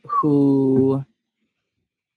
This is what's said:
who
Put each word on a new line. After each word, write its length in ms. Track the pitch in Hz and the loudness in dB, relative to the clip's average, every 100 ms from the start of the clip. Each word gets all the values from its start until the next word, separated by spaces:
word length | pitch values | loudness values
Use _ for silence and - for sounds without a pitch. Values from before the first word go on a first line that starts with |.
who 1000 | - 1077 156 143 139 139 135 131 135 135 135 _ _ _ _ _ _ _ _ _ _ | -8 -4 0 0 2 2 2 0 0 -2 -8 _ _ _ _ _ _ _ _ _ _